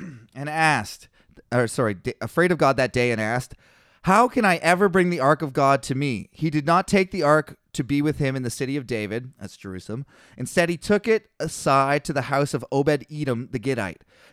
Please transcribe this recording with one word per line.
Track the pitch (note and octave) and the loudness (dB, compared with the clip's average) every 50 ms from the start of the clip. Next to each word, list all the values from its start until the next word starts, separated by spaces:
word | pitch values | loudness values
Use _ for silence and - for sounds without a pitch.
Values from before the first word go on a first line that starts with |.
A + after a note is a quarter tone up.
| - F3 C3+ A#2 - _ _ | -16 -16 -16 -18 -20 _ _
and | C3 C#3+ D3 | -12 -10 -6
asked, | D3+ D#3+ D#3+ D#3 D3 B2 G#2 - - - - _ _ _ _ _ _ - - _ | -2 0 2 2 2 2 -2 -4 -10 -16 -20 _ _ _ _ _ _ -20 -10 _
or | A#2 B2 B2 A2 | 0 0 0 0
sorry, | - - B2+ A2 G#2 | 0 0 0 0 -2
d-, | F2 - - - - | -2 -6 -8 -8 -6
afraid | A2+ A2+ - E3 F3 F3+ | -8 -4 0 2 2 2
of | F3+ C#3 | 2 4
God | D#3 C3+ C3+ C3 | 2 2 4 2
that | B2+ A#2+ - | 0 0 0
day | B2 A#2+ B2 | 0 0 0
and | A#2 A2 | 0 -2
asked, | A2 G#2+ A#2+ B2+ B2 - - - _ _ _ _ _ _ _ _ - | -2 -2 -2 -4 -4 -8 -12 -20 _ _ _ _ _ _ _ _ 0
"How | F3+ F#3+ G#3+ A#3+ B3 | 2 4 4 4 4
can | - B3+ A3 | 2 2 2
I | F#3+ F3 D#3+ | 2 2 2
ever | - E3 F3+ F3 G#3 G3 | 2 2 4 4 4 4
bring | E3 F#3+ F3+ F3+ | 4 4 2 2
the | F3 D#3 | 2 2
ark | B2+ C#3 D#3 D3+ | 2 2 2 2
of | E3 C#3+ | 0 -2
God | B2+ D3 C#3 C3+ C#3 C3+ - | 0 2 4 4 4 2 0
to | - C3+ | -2 -4
me?" | C3 C#3+ C#3+ A#2+ G2 - - | -2 -2 -2 -4 -4 -8 -12
He | _ - D#3 D#3+ | _ -6 -4 -2
did | C#3+ D3+ C#3+ | -2 0 0
not | D3+ E3 F#3 F3+ - | 2 2 2 2 2
take | G3+ G3+ F#3+ F#3 | 2 2 2 2
the | - F#3 D3+ | 0 0 4
ark | C#3+ D3+ D#3 D3 - - - _ _ - | 4 4 4 2 0 -8 -20 _ _ -8
to | - C#3 | -6 -4
be | G#2+ C#3+ C#3+ | -2 0 0
with | D3 D#3 C#3+ - | 0 0 -2 -2
him | D3 C3+ C3 C3+ | -2 -2 -2 -4
in | B2+ | -4
the | A#2+ | -6
city | - - C#3 B2+ C#3 D3 | -6 -4 -4 -4 -4 -6
of | B2+ G#2 | -4 -4
David, | B2 A2 G#2 G2 G#2 A#2+ B2+ B2+ - _ | -4 -4 -4 -4 -6 -6 -8 -10 -14 _
that's | - F#2+ - - | -16 -18 -16 -16
Jerusalem. | - G2 F#2 F#2 - - G#2+ B2+ C#3+ - _ - - - _ - | -14 -12 -12 -12 -10 -10 -10 -10 -10 -12 _ -20 -20 -20 _ -12
Instead, | B2+ - - F#3 E3+ E3 | -10 -2 0 0 0 0
he | F3 D#3 | 0 -4
took | - - G#3 G#3 - A#3 | 0 0 0 0 2 0
it | A3 F3+ - _ _ - | 0 -2 -2 _ _ -8
aside | D3+ D#3+ - - - D3+ C#3 C3+ C3+ C#3 C#3+ D3 - | -8 -8 -8 -4 0 2 4 4 4 2 0 -2 -2
to | - | -2
the | D3 C3+ A#2+ | -4 -4 -4
house | - C#3+ C#3 D3 C3+ - | -2 0 0 0 0 -2
of | C3 A#2 - | -4 -6 -2
Obed-Edom | - C#3 C#3+ D#3 D3 C#3 - - D3+ D3+ D3 C3+ B2 A#2 C3 - | -2 0 2 2 0 0 -2 -8 -10 -8 -4 -4 -4 -4 -6 -6
the | - B2+ | -8 -6
Gittite. | G#2 C3+ C3 A#2 G2+ F2+ D#2+ - _ _ _ _ _ _ | -4 -4 -2 -2 -4 -6 -8 -12 _ _ _ _ _ _